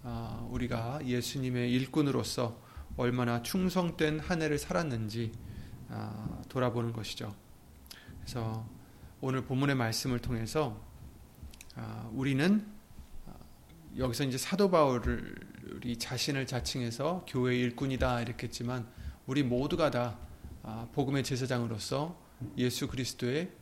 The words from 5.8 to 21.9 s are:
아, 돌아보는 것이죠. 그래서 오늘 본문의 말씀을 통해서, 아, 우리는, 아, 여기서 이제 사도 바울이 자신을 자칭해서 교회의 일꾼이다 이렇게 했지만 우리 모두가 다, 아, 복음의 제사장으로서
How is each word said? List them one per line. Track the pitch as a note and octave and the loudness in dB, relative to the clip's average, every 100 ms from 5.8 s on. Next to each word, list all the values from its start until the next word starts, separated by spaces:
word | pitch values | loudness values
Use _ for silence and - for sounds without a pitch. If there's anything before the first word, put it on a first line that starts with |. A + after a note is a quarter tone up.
| - | -10
아, | A2+ G#2+ G#2+ G#2+ - - | -8 -6 -6 -6 -6 -4
돌아보는 | C3 B2 A#2 A#2 | 0 2 2 0
것이죠. | A2+ G#2 - A#2 G2+ - - - - - - - - | -2 -6 -6 -8 -10 -16 -20 -20 -20 -18 -18 -16 -14
그래서 | - B2 A2+ A2 A2+ - - - - - | -8 -4 -2 -4 -6 -12 -18 -20 -20 -6
오늘 | C3+ C3 B2+ | 0 0 2
본문의 | C3 C#3 C#3 | 2 4 4
말씀을 | A2+ A2 C3+ A#2+ | 4 2 0 0
통해서, | - A#2 A2 D#3 C#3+ G#2+ - - - - - - - - - - | 0 -2 0 2 2 0 -12 -16 -16 -16 -20 -16 -16 -14 -14 -10
아, | A2 A2 A#2 | -8 -8 -6
우리는, | A2+ C3+ C3+ E3 G#3+ G#3 - - - - - - | -2 2 4 6 6 4 -12 -16 -16 -12 -12 -10
아, | - - - - - - B2 | -14 -16 -20 -20 -20 -12 -2
여기서 | B2+ A#2 | -2 0
이제 | C#3 B2+ | 0 0
사도 | - F#3+ G3+ | -2 4 6
바울이 | F3 D3 B2 A#2 A#2+ - - - - - - B2 A#2 | 8 8 6 2 0 -2 -10 -12 -12 -10 -6 -4 -4
자신을 | - B2+ - C#3 C3 | -4 -2 0 0 0
자칭해서 | B2+ - C3+ A#2+ A#2 C#3+ F3+ - | -2 -2 -2 -2 0 0 0 -2
교회의 | B2+ B2+ B2 | 2 4 4
일꾼이다 | B2 A#2+ C#3 C3 C3 A#2+ | 2 2 0 2 2 2
이렇게 | A#2 A#2+ A#2+ | 0 -4 -6
했지만 | - A#2+ B2+ A2+ - - - - | -4 -2 -2 -4 -8 -10 -10 -2
우리 | C3+ | 2
모두가 | C3+ B2 C#3+ F3 D#3 | 4 4 2 4 4
다, | A#2+ A#2+ G2+ - - - - | 4 0 -2 -12 -14 -14 -12
아, | - A2 A#2 | -10 -8 -4
복음의 | - C3+ C#3 | 0 2 2
제사장으로서 | B2+ C3 B2+ B2+ A#2 A2 - | 0 0 0 0 0 -2 -2